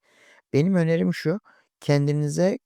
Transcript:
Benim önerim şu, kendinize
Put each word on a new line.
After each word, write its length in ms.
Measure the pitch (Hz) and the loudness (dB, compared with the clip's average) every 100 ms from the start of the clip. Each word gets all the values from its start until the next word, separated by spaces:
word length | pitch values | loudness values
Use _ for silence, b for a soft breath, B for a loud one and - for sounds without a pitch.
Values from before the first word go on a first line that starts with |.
| b b b b b | b b b b b
Benim 220 | 135 170 190 | -2 0 2
önerim 380 | 165 165 185 | 0 0 -2
şu, 260 | 170 156 190 - b b _ | -2 -4 -4 -8 b b _
kendinize 760 | - 143 143 147 147 151 185 220 | 0 2 2 0 -2 0 0 -2